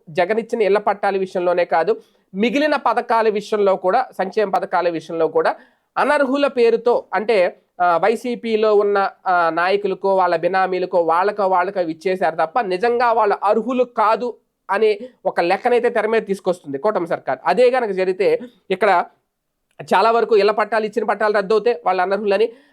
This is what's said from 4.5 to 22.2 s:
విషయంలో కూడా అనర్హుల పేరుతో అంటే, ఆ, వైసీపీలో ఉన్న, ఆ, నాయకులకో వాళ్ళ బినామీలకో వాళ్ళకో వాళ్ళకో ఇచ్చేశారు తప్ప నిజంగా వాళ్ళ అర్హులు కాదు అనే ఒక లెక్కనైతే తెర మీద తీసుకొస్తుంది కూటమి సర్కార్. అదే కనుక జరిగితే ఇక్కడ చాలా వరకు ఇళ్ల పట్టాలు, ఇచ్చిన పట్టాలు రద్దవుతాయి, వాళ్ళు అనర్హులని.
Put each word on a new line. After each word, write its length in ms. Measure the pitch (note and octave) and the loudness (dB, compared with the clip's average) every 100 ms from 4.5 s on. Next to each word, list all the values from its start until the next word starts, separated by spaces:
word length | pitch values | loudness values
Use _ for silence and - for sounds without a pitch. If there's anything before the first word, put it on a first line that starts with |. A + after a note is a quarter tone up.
| F#3 F#3 F3+ F3 | -2 -2 -2 -2
విషయంలో 380 | D#3+ D3 E3 D#3+ | -4 -8 -2 0
కూడా 280 | D#3+ F#3+ - - _ _ - | 0 0 -4 -14 _ _ -2
అనర్హుల 520 | A#3+ D4 C4+ C#4 C#4+ | 0 0 0 0 0
పేరుతో 580 | B3+ A#3 A3+ A#3+ A3 - | 2 2 2 0 -2 -2
అంటే, 260 | F#3 G#3+ G#3+ F3+ - _ - | -4 0 0 0 -4 _ -2
ఆ, 160 | F3+ E3 | 0 2
వైసీపీలో 800 | G3 A#3 B3 A#3+ A#3 G#3+ G#3+ G#3 | 2 0 -4 -6 -2 0 4 2
ఉన్న, 220 | G3+ G3+ F#3+ - F#3+ | 2 0 -2 -4 -2
ఆ, 220 | F3+ E3 | 2 2
నాయకులకో 640 | E3 F3+ G3+ G3 F#3 G3 F#3+ | 0 0 0 -2 -2 0 2
వాళ్ళ 200 | F3+ E3 | 2 0
బినామీలకో 640 | F3 F#3+ F#3 F#3 F3+ F3+ | 0 0 0 -2 -2 0
వాళ్ళకో 460 | D#3+ E3+ G3+ G3+ F#3+ | 2 0 0 0 0
వాళ్ళకో 340 | F3+ F3+ G3 | 0 0 -2
ఇచ్చేశారు 540 | E3 D#3 F#3+ F#3 E3+ E3 | -4 -4 -4 -2 -2 -2
తప్ప 240 | D#3+ B3+ | -2 -2
నిజంగా 520 | G3+ F3+ A#3+ A#3+ A#3+ | -2 -2 0 2 2
వాళ్ళ 220 | A3+ G#3 F#3 | 2 0 0
అర్హులు 400 | G3+ A3 A3 B3+ | 0 -2 -2 -2
కాదు 460 | B3 A#3 G#3 A3 A#3+ - _ _ - | -2 0 0 0 -4 -10 _ _ -6
అనే 200 | G3 G#3+ G3+ B3 _ F#3 | 0 0 0 -8 _ -4
ఒక 160 | F#3 | -2
లెక్కనైతే 480 | F3 G3 B3 A#3+ A#3+ | 0 0 2 2 2
తెర 180 | A#3 G#3+ | 0 0
మీద 140 | A3+ | -2
తీసుకొస్తుంది 560 | G3 F#3+ F#3+ F3 C#3+ C3+ | -2 -4 -4 -6 -8 -4
కూటమి 300 | G#3+ G3+ E3 | -2 -2 -4
సర్కార్. 320 | D#3 - B2+ D#3+ | -6 -4 -4 0
అదే 240 | F#3 B3+ | 4 4
కనుక 200 | B3+ A3+ | 2 -2
జరిగితే 380 | F#3 F#3 F#3 F3 E3 A#3+ _ - | -2 -2 0 2 2 -2 _ -8
ఇక్కడ 360 | F#3 G#3 F3 A3+ _ _ _ _ _ _ - D3 | 0 2 2 0 _ _ _ _ _ _ -20 0
చాలా 160 | F#3 A3+ | 2 4
వరకు 260 | A#3 A3+ A3 | 2 2 2
ఇళ్ల 140 | G3+ | 2
పట్టాలు, 340 | A3 G#3 A3+ G#3+ | 0 -2 -2 -4
ఇచ్చిన 200 | A3+ A3 | -4 -4
పట్టాలు 280 | G3+ G#3+ | -2 0
రద్దవుతాయి, 440 | G#3 F#3+ G#3+ A3+ A#3 F3+ | 0 0 0 0 -2 -2
వాళ్ళు 160 | F#3 | 0
అనర్హులని. 480 | F#3 G3 | 0 -2